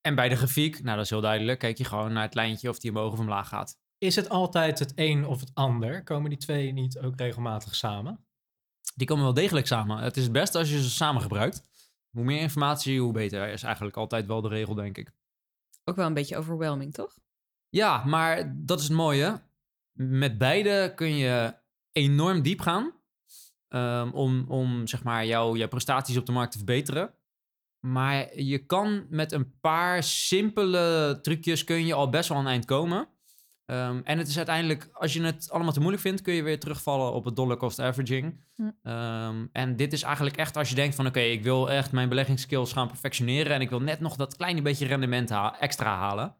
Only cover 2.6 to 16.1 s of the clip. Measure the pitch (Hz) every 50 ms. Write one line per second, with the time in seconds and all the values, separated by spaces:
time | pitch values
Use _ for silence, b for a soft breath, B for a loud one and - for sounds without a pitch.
2.6 | - 123 113 - - 117 107 110 107 110 107 110 113 107 104 101 101 - - 104
3.6 | 92 - - _ _ _ _ _ - 190 180 214 190 - 208 180 185 175 180 175
4.6 | 160 160 147 - 147 135 - - 160 156 151 143 143 143 135 123 - - - -
5.6 | 135 131 120 117 113 113 147 190 180 - 165 147 147 151 147 139 - - 151 143
6.6 | 139 135 135 135 127 127 127 - 131 127 127 127 123 123 117 117 120 117 110 107
7.6 | - 107 - - - 113 104 101 101 151 214 - _ _ _ _ _ _ _ _
8.6 | _ _ _ _ _ - - - 127 127 156 147 139 131 123 135 175 202 175 147
9.6 | 131 - 131 113 107 104 107 107 113 123 120 135 127 120 113 135 170 196 - 170
10.6 | 165 151 147 147 135 123 117 - 165 151 143 123 123 104 104 104 110 - - -
11.6 | _ b b b b b b b _ _ - 117 120 127 143 151 160 156 156 151
12.6 | 143 143 147 143 - 135 135 131 123 120 110 110 107 101 98 101 98 104 104 107
13.6 | - 113 110 107 107 104 - - 110 107 - 113 107 98 113 113 107 110 107 110
14.6 | 110 107 110 104 101 101 95 - 110 - _ _ _ _ _ _ _ _ _ _
15.6 | _ _ _ _ _ - 180 185 185 160